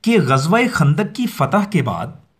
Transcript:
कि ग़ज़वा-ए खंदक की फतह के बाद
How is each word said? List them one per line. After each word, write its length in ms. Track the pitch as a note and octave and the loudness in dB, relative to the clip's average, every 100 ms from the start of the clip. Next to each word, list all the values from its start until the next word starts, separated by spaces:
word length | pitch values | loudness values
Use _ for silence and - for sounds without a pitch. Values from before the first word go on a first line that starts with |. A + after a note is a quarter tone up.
कि 140 | A3 A3+ | 2 2
ग़ज़वा-ए 500 | C3 C3+ D#3 A3 B3 | 2 0 2 2 2
खंदक 460 | B3 C#3+ D3+ G#3 | 2 2 2 -2
की 140 | - A#3+ | -4 -6
फतह 360 | - C#3 G3+ | -2 -2 0
के 180 | G3+ F3 | 0 -2
बाद 380 | A#2+ E2+ - - _ | -2 -6 -8 -12 _